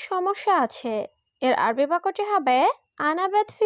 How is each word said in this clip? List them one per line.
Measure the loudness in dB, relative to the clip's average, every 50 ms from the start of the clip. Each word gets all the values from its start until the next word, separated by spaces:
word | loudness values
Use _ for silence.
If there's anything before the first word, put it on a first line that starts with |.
সমস্যা | -2 -6 -6 -4 -2 -2 -4 -2 0 2 2 2
আছে" | 2 -2 -4 -8 -8 -6 -6 -6 -6 -8 _ _ _ _ _ _
এর | 0 0 2
আরবি | 2 0 0 0 0 0
বাক্যটি | 0 0 -2 -2 -2 -2 -2 -2
হবে | 0 0 0 2 2 2 4 4 2 0 -2 _ _ _
"আনা | -4 -2 -2 0 0 -2
বেত | 2 2 2 0 0
ফি | 0 0 2